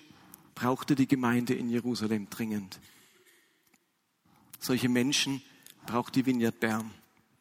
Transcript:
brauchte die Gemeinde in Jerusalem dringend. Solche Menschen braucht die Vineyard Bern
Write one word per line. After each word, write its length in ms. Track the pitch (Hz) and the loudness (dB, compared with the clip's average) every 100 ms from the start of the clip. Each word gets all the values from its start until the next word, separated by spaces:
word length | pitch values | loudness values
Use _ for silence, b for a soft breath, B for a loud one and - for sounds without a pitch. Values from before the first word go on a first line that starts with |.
| - B B B B | -12 B B B B
brauchte 420 | - 123 131 - 139 | -4 -2 0 0 2
die 120 | 131 | 4
Gemeinde 480 | 131 123 120 120 123 | 4 4 2 2 -2
in 140 | 120 | 0
Jerusalem 600 | 120 120 110 107 110 98 | -2 0 -2 0 -2 -4
dringend. 500 | - 113 107 95 - b b b b b b b b b _ _ _ _ _ _ _ _ - | -6 -4 -4 -6 -14 b b b b b b b b b _ _ _ _ _ _ _ _ -10
Solche 300 | - 123 123 | -2 0 2
Menschen 520 | 123 127 147 139 135 - B B B - | 2 2 2 0 -4 -8 B B B -4
braucht 280 | 123 117 135 | -4 0 0
die 100 | 123 | 2
Vineyard 340 | 127 117 - | 2 2 0
Bern 320 | 113 110 110 95 _ _ _ _ | -2 -2 -4 -14 _ _ _ _